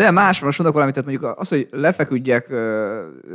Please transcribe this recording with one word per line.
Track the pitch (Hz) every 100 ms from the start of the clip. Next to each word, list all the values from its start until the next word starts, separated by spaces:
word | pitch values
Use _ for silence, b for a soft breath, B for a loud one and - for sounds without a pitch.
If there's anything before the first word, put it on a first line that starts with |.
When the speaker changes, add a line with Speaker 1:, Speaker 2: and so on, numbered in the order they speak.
Speaker 1:
masszázsra. | 208 180
Speaker 2:
más, | 202 -
most | 143 143
mondok | 165 151
valamit, | 139 139
tehát | 139
mondjuk | 135 131 -
az, | 190
hogy | 147 -
lefeküdjek, | 127 156 185 151 131 131 117 -
ö, | 127 113 110 104 110 82 64 -